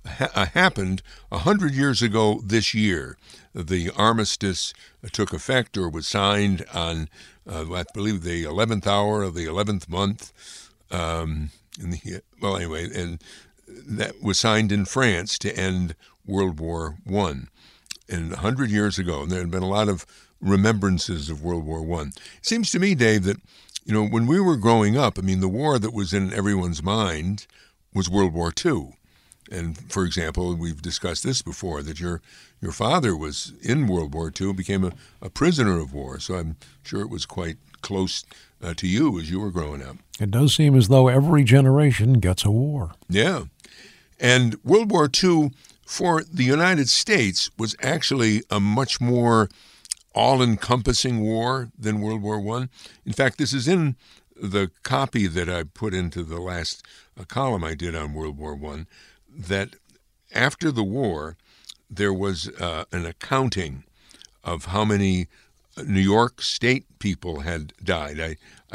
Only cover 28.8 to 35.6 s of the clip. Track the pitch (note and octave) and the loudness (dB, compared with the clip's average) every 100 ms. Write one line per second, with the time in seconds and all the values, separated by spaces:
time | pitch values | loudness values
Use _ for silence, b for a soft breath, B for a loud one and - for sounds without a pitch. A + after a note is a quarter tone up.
28.8 | C2 - _ b b b b F#2 E2 D#2+ | -2 -14 _ b b b b -8 -8 -8
29.8 | - - F2+ E2+ D#2+ D#2 F2+ F2 E2 D2+ | -8 -4 -2 -2 -4 -2 -4 -4 -6 -6
30.8 | E2+ - F#2 E2 B2+ C3 - E2+ F#2+ D2+ | -8 -6 -6 -6 -4 -4 -6 -8 -8 -8
31.8 | D2 D2+ F2 E2+ - b b b F2+ D#2+ | -8 -8 -6 -6 -10 b b b -10 -4
32.8 | A#2 F3 B2 E2 D#2 C#2+ - - - C3 | 0 2 0 -2 -4 -8 -12 -8 -2 0
33.8 | B2 F2+ D2+ D2 E2 - F#2+ F#2+ F2+ G2 | 2 0 -2 -4 -6 -4 -4 -4 -2 0
34.8 | F#2 - b b F#2+ - D3+ D#3+ | 0 -4 b b -12 0 2 4